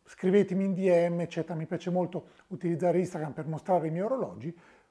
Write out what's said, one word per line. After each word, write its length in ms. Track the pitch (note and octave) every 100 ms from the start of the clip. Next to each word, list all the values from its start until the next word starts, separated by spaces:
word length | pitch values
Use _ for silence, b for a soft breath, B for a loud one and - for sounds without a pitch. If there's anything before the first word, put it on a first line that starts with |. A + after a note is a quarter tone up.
scrivetemi 640 | - - F#3 G3+ G3 F#3+ G3
in 80 |
D 340 | F#3 F#3+ E3+ E3+
M, 120 | E3+
eccetera, 360 | E3 - D#3 D#3+
mi 80 | D#3+
piace 240 | E3+ F3+
molto 380 | F3+ F3 F3 - B B
utilizzare 520 | F#3 F3+ E3 F3+ F3
Instagram 320 | F3+ E3 D#3
per 160 | C3 D3+
mostrare 400 | D#3 - F3+ D#3+
i 40 |
miei 120 | E3
orologi, 520 | G#3+ C4 D#3+ G2+ C#3 E3 b b b